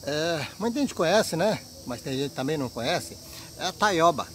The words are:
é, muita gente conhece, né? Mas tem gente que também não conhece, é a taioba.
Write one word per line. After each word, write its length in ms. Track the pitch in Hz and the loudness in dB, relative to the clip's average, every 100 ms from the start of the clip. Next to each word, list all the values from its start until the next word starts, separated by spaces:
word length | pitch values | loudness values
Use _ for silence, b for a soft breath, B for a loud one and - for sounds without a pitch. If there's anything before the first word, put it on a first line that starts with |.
é, 420 | - 151 160 165 131 B | -2 -2 0 -2 -4 B
muita 200 | 220 240 | -2 0
gente 140 | 269 | -2
conhece, 440 | - 165 208 196 165 | 2 4 6 4 2
né? 200 | 202 170 - - - | 2 2 -6 -14 -10
Mas 160 | 120 | -8
tem 160 | 143 131 | -4 -2
gente 140 | 143 | -2
que 40 | 135 | -2
também 220 | 135 156 | -2 0
não 100 | 127 | -2
conhece, 500 | - 120 175 - - B B B - | -2 0 0 -2 -14 B B B -6
é 100 | 175 | -6
a 40 | |
taioba. 560 | 185 208 175 170 139 90 | 0 2 6 6 4 -4